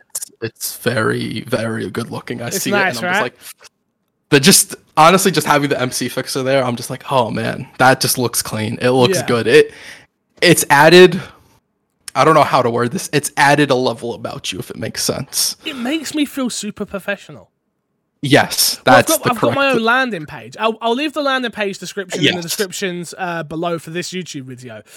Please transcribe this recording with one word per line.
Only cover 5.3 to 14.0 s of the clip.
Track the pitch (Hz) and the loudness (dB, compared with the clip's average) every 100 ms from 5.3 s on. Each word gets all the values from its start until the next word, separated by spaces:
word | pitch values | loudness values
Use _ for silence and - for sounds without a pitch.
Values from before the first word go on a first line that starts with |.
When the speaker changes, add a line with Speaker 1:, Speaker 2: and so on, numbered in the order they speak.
Speaker 1:
just | 156 147 | 0 2
having | 147 143 | 2 2
the | 139 | -2
M | 127 | -2
C | - 123 | -4 -6
Fixer | - 127 139 | -6 -6 -4
there, | 131 135 | 0 0
I'm | 123 120 | 0 -4
just | - | -8
like, | 127 - | -12 -2
"Oh | 135 123 | 0 0
man, | 120 113 - 131 - | -2 -4 -6 -8 2
that | 131 131 | 4 4
just | 123 - | 0 -2
looks | 120 - | -2 -4
clean. | - 110 107 - | -6 -4 -4 -2
It | 127 | 0
looks | 131 123 170 | 4 4 2
Speaker 2:
Yeah. | 147 | 0
Speaker 1:
good." | 117 110 | 0 4
It, | 147 147 - - - _ _ _ - | 6 4 -2 -20 -20 _ _ _ 0
it's | 175 160 - | 2 4 4
added, | 139 156 180 180 165 - - _ _ _ _ _ _ - | 6 8 10 8 6 -8 -18 _ _ _ _ _ _ -8
I | - | 2
don't | 147 | 4
know | 156 | 6
how | 135 143 | 4 2
to | 120 | 0
word | 117 120 | 0 -2
this. | 175 - | -4 -4
It's | 147 - - | -4 -2 2
added | 143 147 139 | 4 4 4
a | |
level | 127 127 117 | 2 0 -4